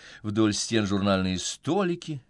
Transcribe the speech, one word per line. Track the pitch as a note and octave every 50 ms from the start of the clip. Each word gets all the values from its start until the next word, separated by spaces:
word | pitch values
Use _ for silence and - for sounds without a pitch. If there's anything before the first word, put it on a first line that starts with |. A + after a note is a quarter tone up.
| - - - - -
Вдоль | G#2+ G2+ A2 A2 G#2 G2+
стен | G2+ - - A#2 A2 G#2
журнальные | F#2+ G2+ G2 F#2+ G2+ G2 F#2+ F#2 F#2 F#2 F2
столики, | - - - - _ - D#3+ G3+ G3 F3+ F3 F3 - - D#3 C3+ -